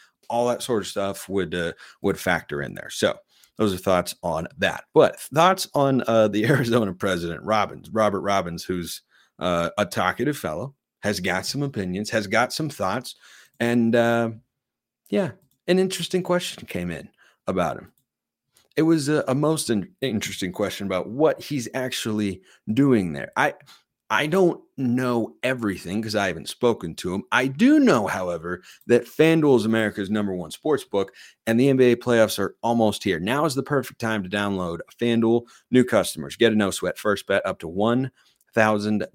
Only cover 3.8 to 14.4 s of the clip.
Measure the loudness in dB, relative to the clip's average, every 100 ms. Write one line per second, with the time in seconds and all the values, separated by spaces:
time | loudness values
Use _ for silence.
3.8 | 0 0 0 -6 -6 -6 -8 -4 -4 -4
4.8 | 0 4 4 2 -4 2 4 2 -2 0
5.8 | 2 2 2 4 4 2 2 2 2 2
6.8 | 0 -2 -2 -2 -4 -6 -2 0 -2 -6
7.8 | -6 0 2 0 0 0 -2 -6 -6 -6
8.8 | -6 -12 _ _ _ -6 -2 0 0 -2
9.8 | -2 0 0 0 -2 -4 -6 -6 -10 -14
10.8 | _ _ -4 -2 -2 -2 -4 -4 -4 -4
11.8 | -4 -4 -4 -4 0 0 0 -2 -8 -4
12.8 | -4 -4 -8 -16 -20 -20 _ -4 0 2
13.8 | 2 4 4 2 -2 -6